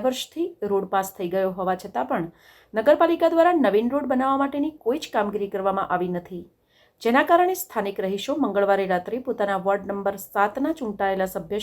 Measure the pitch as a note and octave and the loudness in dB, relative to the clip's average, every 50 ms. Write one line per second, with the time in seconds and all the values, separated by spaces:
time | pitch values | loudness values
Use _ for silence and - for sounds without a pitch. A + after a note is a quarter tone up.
0 | A3 C4 B3+ B3+ - - - D#4+ F4 F4+ - - G#3+ G3+ G3+ G3 G3 F#3+ G#3 F#3+ | 0 0 -2 -2 -8 -10 -6 -6 -6 -6 -4 -6 -4 0 0 0 0 0 -2 -2
1 | F#3+ F#3+ - - F#3 F3 F#3 F#3+ F#3+ F#3+ F#3 F#3+ F#3 F#3 F#3 F#3 - G3+ - A#3+ | -2 -2 -6 -6 -6 -2 0 0 0 0 -2 -2 -2 -2 -2 -4 -6 -8 -6 -6
2 | B3+ B3 C#4 F3+ E3 E3 - _ _ - _ _ _ - - A3 A3 C#4+ D4+ D4 | -4 -2 -2 -2 -4 -6 -10 _ _ -20 _ _ _ -6 -4 2 4 4 6 6
3 | E4+ E4 E4+ E4 E4 E4 E4 E4 E4 F4 F4+ D#4 B3 G3+ F#3+ G#3+ A#3 A#3+ C#4 C#4+ | 6 2 4 2 2 2 4 6 6 6 6 4 4 4 4 4 2 2 0 -2
4 | C#4 B3+ C4+ B3 C4 C4+ C4+ C4+ C#4 C#4 D4 C#4+ C#4+ D#4 - - - A3+ C4 D#4 | 0 0 0 0 2 2 2 2 0 0 0 -2 -2 -4 -4 -4 -2 -2 -2 -2
5 | - - - A3+ G#3 G#3 G#3 G3 G3+ G3 G3+ G3 F#3+ G3 F#3+ G3 F#3 - F3+ F3 | -4 -4 -2 -2 -2 0 -2 -4 -6 -4 -4 -2 0 0 0 0 -2 -2 -2 -2
6 | F3+ F3+ F3+ F3 F3 - F#3 F3 F3 - _ _ _ _ _ _ _ _ _ - | 0 -2 -4 -6 -6 -8 -14 -14 -14 -16 _ _ _ _ _ _ _ _ _ -4
7 | - A3+ A#3+ C#4 D4+ D4+ E4+ F4 F4+ F#4 F#4 F4+ - - - A3+ G3 G3 F#3+ - | 0 2 4 4 4 6 4 4 4 2 0 -4 -6 -6 -6 -4 -4 -4 -4 -4
8 | F#3+ F#3+ G3 G3 - C4 D4 D#4 C4 G#3 F#3+ G3+ G3+ G3 G3 G3 G3 F#3 F#3 F3+ | -4 -2 -4 -4 -4 -4 -2 0 0 0 2 2 4 4 2 2 2 0 0 -2
9 | F3+ - A3 B3+ B3+ B3+ A3 - G3+ G3+ G3 F#3 F3+ G3 G3 G3+ G3 G3 G3 G3+ | -2 -4 -8 -6 -6 -6 -4 -2 -2 -2 -2 -2 0 0 0 -2 -2 -6 -6 -4
10 | G3 G3+ G3+ G3 - - - G#3 F#3 - - C4 C#4 D#4 D#4+ - C4 G#3+ G3+ - | -4 -4 -4 -6 -10 -6 0 0 2 2 0 -2 -2 -2 -2 -4 -6 -8 -4 -2
11 | G3+ G3 G3 F#3+ F#3+ F#3+ - G3 E3 D#3+ G#3 G#3+ | -2 -2 0 0 -2 -2 -4 -8 -8 -6 -6 -6